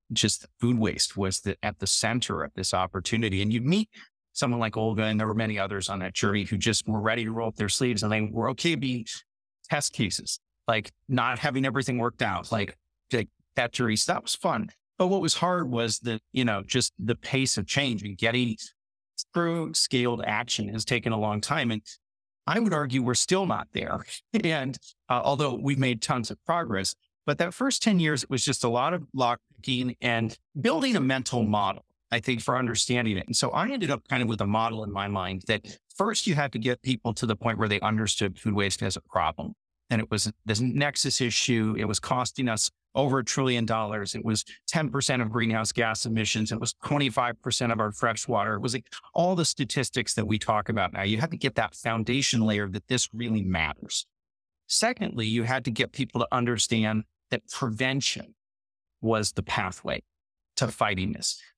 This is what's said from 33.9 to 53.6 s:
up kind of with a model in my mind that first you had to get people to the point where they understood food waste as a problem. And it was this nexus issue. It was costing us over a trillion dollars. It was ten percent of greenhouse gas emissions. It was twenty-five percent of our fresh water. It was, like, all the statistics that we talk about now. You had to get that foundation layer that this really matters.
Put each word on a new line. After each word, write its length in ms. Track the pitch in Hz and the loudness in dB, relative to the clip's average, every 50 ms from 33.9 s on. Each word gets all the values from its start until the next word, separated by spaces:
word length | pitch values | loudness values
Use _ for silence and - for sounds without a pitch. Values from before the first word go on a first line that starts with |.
up 180 | 139 - - - | -2 -2 -2 -2
kind 140 | 135 120 | 0 0
of 60 | 123 110 | 2 0
with 120 | 113 104 | 0 0
a 60 | 107 | 0
model 360 | 101 107 110 113 113 113 110 | 2 2 2 2 0 -2 -4
in 80 | 107 101 | -6 -6
my 160 | 98 98 101 | -4 -4 -2
mind 360 | 101 101 95 90 92 95 92 - | -2 -2 -2 -2 -4 -6 -4 -2
that 320 | - 110 101 - - - - _ _ - | 0 0 0 -2 -8 -16 -18 _ _ -2
first 300 | - 196 220 214 - - | 0 0 0 0 0 0
you 80 | 208 151 | 2 2
had 160 | 147 143 123 | 2 0 0
to 60 | - 110 | -2 -2
get 240 | 110 127 123 - | 0 0 -2 0
people 320 | - 131 127 - - 117 104 | 0 -2 -2 0 0 -2 -2
to 120 | - 127 | 0 0
the 100 | 113 104 | 0 0
point 220 | - - 117 107 98 | 0 0 -2 0 2
where 100 | 110 104 | 2 2
they 120 | 104 101 | 2 2
understood 580 | - 107 107 110 110 104 - - 107 95 90 - | 2 2 2 2 0 0 0 0 0 -2 -2 -2
food 160 | - 117 98 | -2 0 2
waste 280 | 101 101 101 - - | 2 2 2 0 0
as 140 | 98 95 - | -2 -2 -2
a 60 | - | -4
problem. 500 | - _ - 90 80 78 76 - 78 76 - - _ _ _ _ _ - | -8 _ 0 0 2 2 0 -2 -8 -8 -10 -12 _ _ _ _ _ 0
And 100 | 123 110 | 0 0
it 100 | 113 - | 0 0
was 220 | 110 98 - 107 - _ _ | -2 -2 -2 -2 -4 _ _
this 140 | 110 107 107 | -2 0 0
nexus 600 | 127 127 123 143 143 143 - - - 135 - - | 0 0 2 2 0 0 0 0 0 0 2 2
issue. 540 | 127 117 - - - - 120 113 110 110 107 - | 2 2 2 2 2 2 4 4 4 2 0 0
It 60 | 110 | -2
was 160 | 104 101 - | -2 -2 -2
costing 480 | - - 131 127 123 - - - 131 120 | -2 0 0 0 0 -2 -2 -2 0 0
us 220 | 110 107 - - - _ _ _ - | 0 0 0 -2 -4 _ _ _ 0
over 260 | 135 143 135 131 131 | 2 2 4 2 2
a 40 | 110 | 0
trillion 420 | - - 143 135 127 123 120 117 | 0 0 2 2 2 2 2 2
dollars. 480 | 107 113 110 110 104 107 104 101 - - | 0 0 0 0 -2 -4 -4 -4 -6 -6
It 100 | 110 - | -4 0
was 200 | 110 107 - - - - - _ | 0 0 0 -2 -6 -12 -10 _
ten 220 | - - 165 156 123 | -2 0 0 0 0
percent 320 | 117 139 131 - 131 123 | 0 0 0 2 2 0
of 100 | 117 107 | 0 0
greenhouse 420 | 113 117 117 113 113 110 104 - | 0 0 2 2 2 2 0 0
gas 340 | - 123 117 110 110 - - | 0 2 2 2 0 0 -2
emissions. 440 | 117 110 110 107 - - 113 107 104 | 0 0 0 2 2 2 0 0 0
It 80 | 107 110 | -2 -2
was 160 | 117 117 - - - | -4 -4 -6 -6 -4
twenty-five 560 | - 147 143 139 123 - 135 123 120 113 - | -2 0 2 2 2 2 0 0 0 -2 -4
percent 280 | - 127 - - 127 117 | -4 -2 0 0 2 2
of 100 | 117 110 | 2 2
our 120 | 107 104 | 0 -2
fresh 340 | 98 - 127 117 107 - - | 0 0 0 0 0 0 -2
water. 280 | - 117 101 101 110 107 | 0 0 0 2 0 -2
It 60 | 104 | -2
was, 140 | - 120 123 | -2 -2 -4
like, 120 | 120 - - - - - - - | -4 -6 -10 -16 -18 -18 -4 0
all 220 | - 170 185 190 | 2 2 2 2
the 80 | 170 151 | 2 0
statistics 680 | - - - 135 - - 143 120 - - 180 - - - | 0 0 -2 -4 -2 0 -2 -2 0 -2 -2 -2 0 -2
that 120 | 113 107 | -2 0
we 120 | 104 110 104 | 0 0 0
talk 300 | - - 110 104 101 - | 2 0 0 0 0 0
about 240 | 110 104 92 87 | 0 0 0 0
now. 100 | - 95 | -2 -2
You 160 | 98 101 110 110 | 0 0 2 0
had 120 | 160 165 | 0 -2
to 40 | 165 | -2
get 180 | - - 131 - | -2 -2 -2 0
that 180 | 120 110 - - | 0 -2 -2 -4
foundation 680 | - - 120 113 110 107 120 123 139 139 - 131 117 | -6 -4 -2 -2 0 0 0 0 0 0 2 2 2
layer 280 | 110 110 104 104 104 98 | 2 2 2 2 0 -2
that 180 | 92 101 - - | -6 -8 -4 -2
this 200 | 127 120 - - | 0 0 0 -2
really 320 | - 113 120 110 110 107 95 | -4 -6 -4 -2 0 0 0
matters. 640 | 92 92 80 | 0 0 0